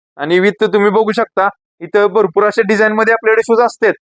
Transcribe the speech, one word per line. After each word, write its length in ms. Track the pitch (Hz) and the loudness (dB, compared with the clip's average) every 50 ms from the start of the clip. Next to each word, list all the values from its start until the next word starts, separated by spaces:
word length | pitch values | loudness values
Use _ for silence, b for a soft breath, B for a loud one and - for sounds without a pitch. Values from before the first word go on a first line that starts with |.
| _ _ _ - | _ _ _ -10
आणि 220 | 143 156 175 185 | -6 -2 0 2
with 340 | 190 208 202 - 214 196 185 | 2 0 0 0 -4 -2 0
तुम्ही 160 | 208 202 208 | 0 0 2
बघू 220 | 190 220 220 208 | 2 0 0 0
शकता, 380 | 214 233 220 - - 196 190 202 - _ _ _ _ _ | -2 -4 -4 -4 -2 -2 -2 -4 -4 _ _ _ _ _
इथं 280 | 170 165 - 208 208 202 | -18 -4 0 0 0 2
भरपूर 360 | 185 220 208 180 - 202 208 | 0 0 -2 0 0 0 -2
अशा 180 | 208 202 226 220 196 | 0 0 -2 -2 0
डिझाईनमध्ये 460 | 220 202 220 214 214 220 220 220 226 | 0 0 0 0 0 0 0 0 0
आपल्याकडे 280 | 220 - 220 220 220 | 0 2 0 0 0
शूज 200 | - - 226 220 | 2 0 0 2
असतात, 320 | 240 220 - - 233 202 - - _ _ _ | 2 0 -2 -2 -2 -2 -2 -2 _ _ _